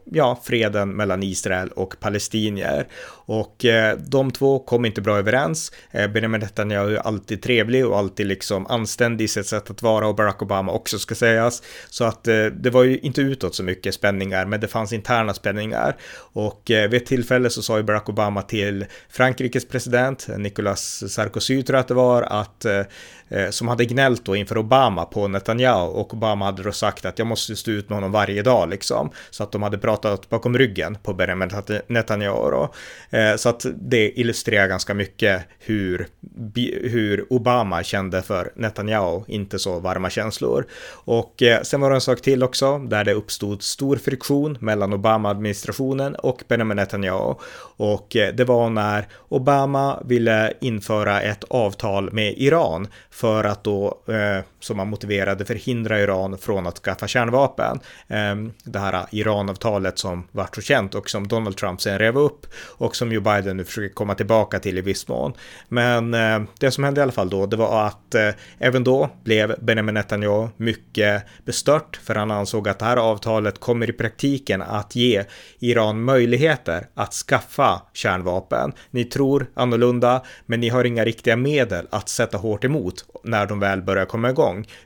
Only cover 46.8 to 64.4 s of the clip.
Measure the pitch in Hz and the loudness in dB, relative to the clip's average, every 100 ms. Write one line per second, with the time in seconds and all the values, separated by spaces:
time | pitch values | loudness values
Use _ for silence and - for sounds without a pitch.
46.8 | 98 104 98 95 - - - - - - | -2 -2 -2 0 -2 -4 -8 -18 -18 -4
47.8 | 107 104 - 117 101 117 123 120 117 110 | 0 0 0 0 2 2 4 4 4 2
48.8 | 104 104 104 - _ 143 127 139 139 139 | 0 0 -4 -12 _ 0 2 4 2 0
49.8 | 139 - - 120 113 110 110 - 131 110 | 0 -2 0 2 4 4 2 -2 -4 -4
50.8 | - 107 104 101 101 104 - 127 107 95 | -2 0 2 2 0 -4 -4 0 0 -2
51.8 | 110 98 98 110 107 - 135 160 131 82 | -2 -2 -2 -2 -2 0 2 4 2 -2
52.8 | 101 - - - 117 107 104 101 107 101 | -6 -12 -20 -4 0 2 0 -2 -2 0
53.8 | 101 - - 110 104 98 92 _ - 104 | -2 -4 -4 -2 0 -2 -4 _ -8 -6
54.8 | 98 104 101 101 95 98 101 110 - 120 | -4 -6 -2 0 0 -2 -4 -6 -4 -4
55.8 | 110 107 101 95 95 95 - 101 87 - | 0 2 2 2 -2 -4 -4 -2 -2 -6
56.8 | - 92 101 127 117 127 135 - 113 127 | -6 -4 -2 0 2 2 2 2 -2 -2
57.8 | - - - 110 104 101 110 104 - 101 | -8 -20 -8 -4 -2 -2 -6 -12 -10 -4
58.8 | 98 92 87 107 104 104 98 92 117 104 | -2 -2 -4 -2 0 0 -2 -2 -2 0
59.8 | 95 - 95 90 87 110 92 - - 139 | 0 -4 -6 -6 -8 -8 -8 -6 0 0
60.8 | 95 - - 107 101 113 107 95 98 90 | 0 -6 -6 -6 -2 -2 -2 -4 -6 -4
61.8 | 107 98 110 127 147 - - - - - | -2 2 2 4 2 0 -12 -18 -18 -6
62.8 | 117 - 120 110 104 104 98 95 87 - | -4 -2 -2 0 2 2 0 -4 -6 -6
63.8 | 101 - 101 98 107 113 | -8 -4 -4 -2 2 2